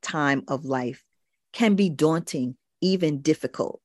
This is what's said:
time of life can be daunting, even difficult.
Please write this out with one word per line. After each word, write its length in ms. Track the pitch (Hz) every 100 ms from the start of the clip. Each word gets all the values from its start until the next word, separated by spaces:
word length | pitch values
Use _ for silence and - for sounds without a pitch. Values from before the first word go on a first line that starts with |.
time 400 | - 160 143 139 131
of 160 | 135
life 400 | 147 131 127 127 _ _ _ _ _
can 240 | - 233 196
be 120 | 196
daunting, 680 | 139 151 160 165 151 127 127 _ _
even 420 | 180 190 165 147
difficult. 580 | 139 156 - - 98 -